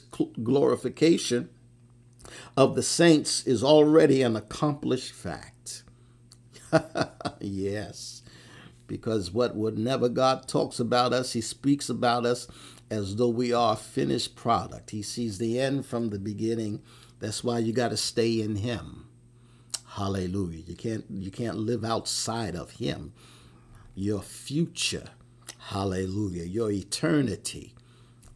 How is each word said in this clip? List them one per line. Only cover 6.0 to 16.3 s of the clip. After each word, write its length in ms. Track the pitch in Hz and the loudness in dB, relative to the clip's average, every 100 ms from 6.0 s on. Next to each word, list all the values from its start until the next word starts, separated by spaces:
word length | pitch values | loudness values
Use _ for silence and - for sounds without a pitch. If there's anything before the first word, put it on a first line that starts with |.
| - - - - - - - | -20 -20 -20 -20 -20 -20 -2
<laughs> 680 | 160 - - - - - - | 0 0 -4 -6 -6 -10 -8
Yes, 840 | 101 95 98 104 92 - - - - - - - - - - | -8 -4 -4 -4 -8 -12 -16 -16 -20 -20 -20 -20 -20 -20 -12
because 440 | 101 117 110 87 | -8 -2 -2 -2
what, 240 | 104 120 | 0 -2
what 220 | 104 110 107 | 0 -2 -2
never 320 | 117 131 123 | 0 2 2
God 400 | 131 131 131 - | 4 2 2 0
talks 320 | 143 - - | 0 0 -2
about 320 | 117 123 123 | 0 2 4
us, 200 | 123 123 | 2 0
he 80 | 117 | -4
speaks 480 | - - 139 143 - | -6 -2 0 2 0
about 380 | 113 120 120 120 | 0 2 2 2
us 220 | 123 - - - - - | 0 -4 -18 -20 -20 -6
as 260 | 110 98 101 | -4 -2 0
though 120 | 120 | 2
we 240 | 117 120 | 2 0
are 220 | 120 117 | 2 2
a 20 | 110 | 0
finished 580 | - 135 139 127 - | -4 -2 0 0 -4
product. 560 | - - 104 - - - | -4 0 2 0 -10 -10
He 120 | 107 | -8
sees 360 | 101 120 117 98 | -6 -4 -4 -2
the 220 | 117 123 | -2 0
end 260 | 135 139 131 | 0 -2 -4
from 240 | 120 117 | -4 -4
the 80 | 104 | -4
beginning. 640 | 104 | -6